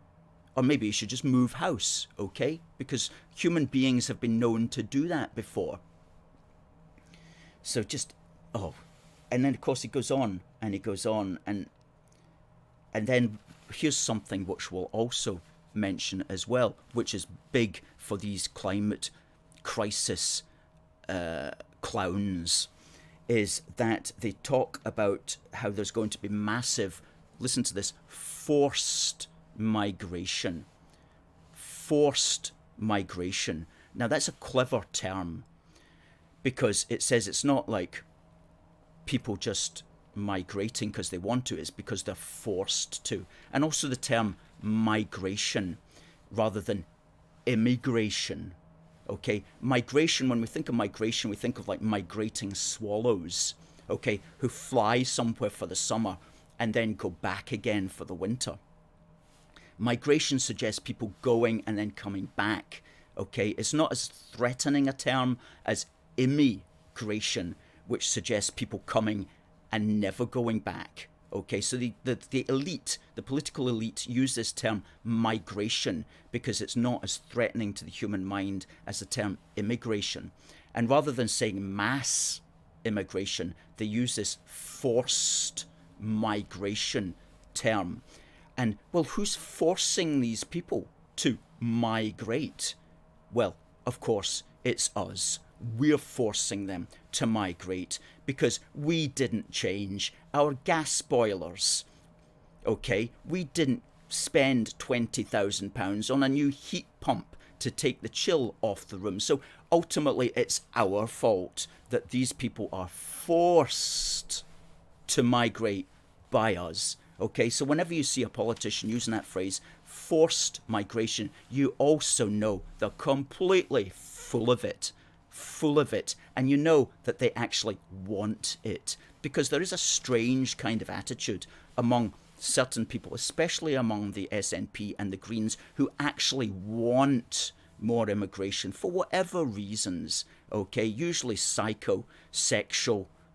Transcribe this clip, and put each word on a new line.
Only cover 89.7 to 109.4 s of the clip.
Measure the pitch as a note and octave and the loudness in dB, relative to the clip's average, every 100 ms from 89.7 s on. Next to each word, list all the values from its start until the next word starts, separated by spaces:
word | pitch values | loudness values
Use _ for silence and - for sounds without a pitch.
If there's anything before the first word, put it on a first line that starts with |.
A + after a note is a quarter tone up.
| F#3 - - E3+ C#3+ | 2 2 2 2 2
these | A#2+ A2 | 2 0
people | - E3 - G#2+ F2 - - - | -4 -6 -4 -6 -6 -14 -14 -2
to | A#2 A2 - - | 0 0 -4 -4
migrate? | A#2 A#2 A#2 A2+ A2 F2+ G#2+ A#2+ C#3 - - - - - - - - | 0 2 2 2 0 -4 -4 -2 -2 -4 -6 -6 -14 -20 -20 -20 -6
Well, | A2 G#2 E2+ - - | 0 0 -2 -16 -10
of | - - | -6 -4
course, | - G#2+ F#2+ - - - | 0 0 0 -4 -8 -4
it's | B2+ A#2+ - | -2 0 0
us. | - F#2+ G2 - - - - A#2 A2+ | -2 -6 -4 -4 -4 -8 -12 -8 2
We're | D3+ D3 | 4 4
forcing | - - A2+ G2+ - G2+ G2 | 2 -2 0 0 -2 -2 -4
them | F#2 - - - | -6 -8 -14 -8
to | - A#2+ | -2 2
migrate | A2 F#2+ F2 F2 F#2 F2+ - - - - | 2 0 -2 -6 -6 -6 -8 -10 -10 -6
because | B2+ C#3 - - | 0 2 0 -6
we | - D3 E3 D3+ | -6 0 0 0
didn't | - B2+ A2 - | 0 0 0 -4
change | - G#2 G2 G2+ G2 - - - | -2 -2 -2 -4 -4 -6 -8 -2
our | C#3+ D3 C3+ | 4 4 2
gas | - E3 - - | 0 0 0 -2
boilers, | - C3 A#2 G2 E2 F2 - - - - - - - - - - - | 2 4 4 2 -4 -2 0 0 -4 -16 -20 -20 -20 -20 -20 -6 -2
okay? | A2 - G2 A#2 - | 0 2 0 0 -6
We | - F3+ | -6 -4
didn't | D#3 - C#3+ A#2+ - - - | -2 2 2 2 -4 -20 -8
spend | - - E3 C3+ B2+ G#2+ - | -6 2 4 6 4 2 -4
twenty | - B2 A#2 - | -2 0 0 -2
thousand | G#2 A2+ G2+ G#2 G2 | -2 0 0 0 -4
pounds | - G2 G2+ G#2+ | -4 -2 -2 0
on | C3 | 2
a | C3+ | 4
new | C3+ C#3+ | 4 2
heat | C3+ - F3+ - _ | 0 -6 -8 -8 _
pump | - C3 - - - - | -2 -2 -4 -18 -20 -6
to | - | -4
take | - C#3+ - | 0 0 -2
the | A2 | -4
chill | - - E3 A#2+ - | -2 2 2 2 0
off | A2 G2 - | -2 -2 -6
the | G2 | -6
room. | G#2 F#2+ | -4 -2
So | - C#3 | 2 0